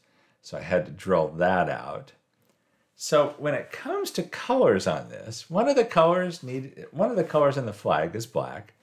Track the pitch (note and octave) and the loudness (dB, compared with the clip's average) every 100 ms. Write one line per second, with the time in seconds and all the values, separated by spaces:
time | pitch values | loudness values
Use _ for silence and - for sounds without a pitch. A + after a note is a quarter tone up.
0 | _ _ _ _ - D2+ D#2 F2+ B1 D2+ | _ _ _ _ -14 -12 0 0 0 -8
1 | - F2+ D#2+ D#2+ F2 F#2 D#2+ B1+ A#1 C#2+ | 0 2 2 2 2 4 0 -2 -8 -12
2 | - _ _ _ _ _ _ _ _ _ | -14 _ _ _ _ _ _ _ _ _
3 | - D3+ C#3+ - D3 C3 - - C4+ G4 | 2 2 2 0 -4 -4 -6 -12 -6 -4
4 | G4 - E3 - - B3+ F#3 G2 F#2 D#2+ | -4 -6 -6 -8 -2 4 4 4 2 -4
5 | A#1 A#1+ G2 A2+ - E3+ C4 C4+ A#3 F3 | -6 -14 -14 -14 -6 0 2 4 4 6
6 | E3 F3+ F3+ E3+ B2+ C3 C3 - - C#3 | 6 4 0 -6 -8 -8 -10 -16 -14 -2
7 | A3 A3+ E3 D3+ C#3+ C3 A#2+ G2 G#2+ D2+ | 0 0 0 4 4 2 -4 -4 0 0
8 | E2 F#2+ A#2+ - C2 C2 G#2 _ | 0 -4 -6 -6 -6 -10 -16 _